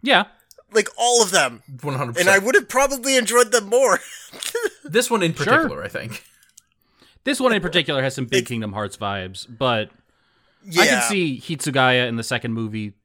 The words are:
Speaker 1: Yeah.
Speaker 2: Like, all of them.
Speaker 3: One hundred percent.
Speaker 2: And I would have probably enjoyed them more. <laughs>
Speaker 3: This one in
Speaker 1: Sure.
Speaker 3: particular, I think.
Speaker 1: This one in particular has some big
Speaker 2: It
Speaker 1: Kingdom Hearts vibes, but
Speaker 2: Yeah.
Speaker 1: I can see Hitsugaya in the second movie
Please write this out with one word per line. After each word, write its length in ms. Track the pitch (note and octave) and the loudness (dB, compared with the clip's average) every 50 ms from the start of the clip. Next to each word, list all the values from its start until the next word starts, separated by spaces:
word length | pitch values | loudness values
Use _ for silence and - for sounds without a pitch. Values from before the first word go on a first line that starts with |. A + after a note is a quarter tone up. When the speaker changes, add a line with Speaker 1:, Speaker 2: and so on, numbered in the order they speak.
| - | 2
Speaker 1:
Yeah. 220 | B3 C4+ G#3+ G#3 - _ _ _ _ - _ _ _ - | 4 2 2 2 0 _ _ _ _ -20 _ _ _ 0
Speaker 2:
Like, 160 | A3 G#3 - - | 0 0 0 -2
all 260 | - A#3 A#3+ B3 A#3+ A3+ | 0 2 4 4 4 4
of 100 | F#3 F3 | 4 4
them. 300 | F#3 D3 B2+ A#2 A#2 _ - C#3 B2 - | 2 2 2 -2 -8 _ -20 -20 -10 -8
Speaker 3:
One 120 | D3 C#3 | -6 -4
hundred 180 | C3 C#3+ A#2+ A#2 | -4 -6 -4 -2
percent. 140 | E3+ F3+ F#3+ | 0 2 4
Speaker 2:
And 60 | G3 | 4
I 100 | G3 G3 | 4 2
would 100 | A3 C4 | 4 2
have 140 | D4+ B3+ - | 2 2 2
probably 480 | - B3+ C#4 C#4 C#4 C4 A#3 C4+ C4+ | 0 0 0 0 0 -4 -2 2 2
enjoyed 360 | B3+ A#3 G3 A3+ A#3+ A#3+ A3 G#3 | 2 2 2 4 4 4 4 2
them 160 | A#3+ G#3 G3 | -2 0 2
more. 300 | G#3+ B3 C4+ B3 F#3+ - - | 2 4 4 4 2 2 -2
<laughs> 800 | - - - - - - - - - - A#4 A#4+ G4+ - _ _ | -10 -20 -20 -20 -20 -16 -12 -10 -6 -6 -4 -4 -4 -6 _ _
Speaker 3:
This 260 | D4 D#3 A3 B3 - | -2 0 0 0 0
one 120 | A#3+ A3 F#3 | 0 0 0
in 120 | E3 E3 | -2 -2
Speaker 1:
Sure. 100 | - D3 | -2 0
Speaker 3:
particular, 400 | F#3 A#3+ D4+ E4 C4+ - - - | 2 2 2 2 0 -4 -8 -10
I 40 | G2 | -10
think. 360 | - - - A#2+ - - - _ _ _ _ _ _ - _ _ _ _ _ _ _ _ _ _ _ _ _ | -10 -10 -10 -10 -14 -16 -18 _ _ _ _ _ _ -20 _ _ _ _ _ _ _ _ _ _ _ _ _
Speaker 1:
This 160 | C4 C#4+ - | -4 -2 0
one 140 | C4 B3+ A3+ | 0 0 0
in 80 | G3+ | 0
particular 420 | - F3 D3 F3+ D#3 - D3+ C3+ C3 | -2 -2 -2 -2 -2 0 -2 -2 -2
has 120 | C3+ C3 | -2 -4
some 100 | - C3 | -4 -6
big 200 | A#2 C3 B2+ A#2+ | -2 -2 -2 -2
Speaker 2:
It 40 | - | -2
Speaker 1:
Kingdom 240 | B2 A#2 A2 G#2 G2 | -6 -6 -6 -6 -6
Hearts 240 | G#2+ G#2+ G2+ - | -6 -6 -6 -8
vibes, 500 | - A2 G2+ G2 G2 F#2 F#2 F#2+ - - | -6 -6 -6 -4 -6 -8 -10 -12 -16 -18
but 440 | _ A#2+ A2 C#3 B2+ A#2+ A2 G#2+ G#2+ _ _ _ _ _ _ _ _ _ _ _ _ _ _ _ | _ -10 -4 -2 0 0 0 -2 -6 _ _ _ _ _ _ _ _ _ _ _ _ _ _ _
Speaker 2:
Yeah. 180 | G3+ E3 E3+ G3 | -6 2 4 4
Speaker 1:
I 40 | |
can 160 | - - - A#2+ | 4 4 2 2
see 360 | A#2 G#3 G3 F3+ D#3 C3 A2+ | 0 0 0 0 -2 -4 -6
Hitsugaya 720 | - - E3 C#3+ - D#3 C3 C3+ B2+ B2+ B2+ B2 B2 B2 | -8 -8 -8 -6 -4 -2 2 4 4 4 4 2 2 0
in 80 | A#2 | -2
the 60 | A2+ A2+ | -6 -4
second 320 | - B2+ A#2+ - A#2+ A2+ | -4 -6 -4 -4 -4 -4
movie 400 | A2+ A2+ A2 G#2+ A2 G#2+ G#2 G2+ _ _ | -4 -6 -6 -6 -8 -8 -8 -10 _ _